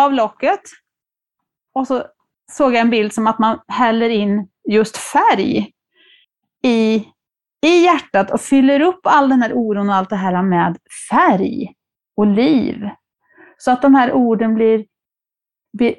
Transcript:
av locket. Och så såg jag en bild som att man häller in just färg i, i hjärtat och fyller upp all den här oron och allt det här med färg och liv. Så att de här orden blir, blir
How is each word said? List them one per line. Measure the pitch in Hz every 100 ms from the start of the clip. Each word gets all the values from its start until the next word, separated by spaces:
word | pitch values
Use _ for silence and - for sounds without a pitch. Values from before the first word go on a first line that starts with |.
av | 277
locket. | 269 214 - 269 392 - - _ _ _ _ _ _ _ _ _
Och | - -
så | 254 - _ _ _ _
såg | - 277
jag | 240
en | 233
bild | 226 214
som | 214 220
att | 220
man | 220 220 -
häller | - 240 226 233
in | 220 208 208 190 _ -
just | 214 214 -
färg | - 277 427 220 190 - 202 _ _ _ _ _ _ _ _ _
i, | 254 233 220 220 208 _ _ _ _ _ 302
i | 349
hjärtat | 359 311 - 196 202
och | 233
fyller | - 277 269 277
upp | 330 370 -
all | 311 277
den | 262
här | 226
oron | 247 220 202 202
och |
allt | 196 190
det | 202
här | 185 180
med | 190 175 170 175 _ - -
färg | 240 349 190 - - 185 - _ _ _ -
och | 208
liv. | 202 269 285 - - 202 - _ _ _ _ - _
Så | -
att | 254
de | 277
här | 269 247
orden | 269 240 220 226
blir, | 220 220 220 214 _ _ _ _ _ _ _ _ 202
blir | 233